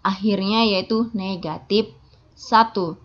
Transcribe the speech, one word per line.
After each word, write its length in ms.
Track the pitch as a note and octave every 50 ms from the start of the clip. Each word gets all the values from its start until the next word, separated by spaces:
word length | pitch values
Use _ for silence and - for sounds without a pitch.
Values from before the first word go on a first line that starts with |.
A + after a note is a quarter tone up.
| _
akhirnya 560 | F#3+ G3 F#3+ G3 G#3+ G3+ F#3+ F#3+ G3 G#3+ A3+ A#3 G#3+
yaitu 400 | G3+ F#3 F#3 - A3 A3 A#3+ A3+ - G3+
negatif 720 | F#3 F#3+ F#3+ E3+ F3 D#3+ D#3 - - - G3 G#3+ A3+ - - - - _ - _ _ _ _ -
satu. 560 | - - A#3+ A3 A3+ A3 - G#3 F3+ E3 F#3+ -